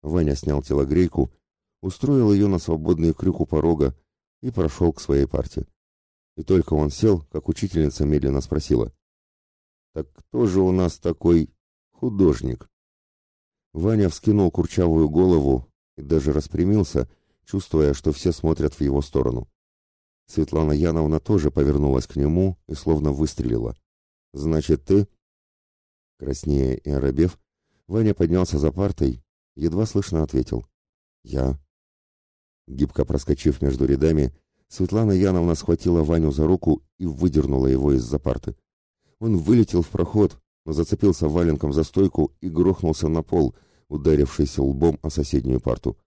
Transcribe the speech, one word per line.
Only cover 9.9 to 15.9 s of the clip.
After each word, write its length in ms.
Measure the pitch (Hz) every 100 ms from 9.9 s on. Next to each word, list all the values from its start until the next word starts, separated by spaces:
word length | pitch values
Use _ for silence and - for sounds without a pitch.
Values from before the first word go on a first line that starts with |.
«Так 200 | - 73
кто 340 | - - 120 117
же 140 | 92
у 120 | 92
нас 260 | 92 87 -
такой 520 | 87 82 85 85 73 _ _ _ _
художник?» 760 | _ 127 101 92 67 65 60 - _ _ _ _ _ _ _ _ _ _
Ваня 360 | 78 92 110 95
вскинул 420 | - - 104 92
курчавую 580 | - 82 - 87 80 78
голову 580 | 78 92 85 69 65 - _ _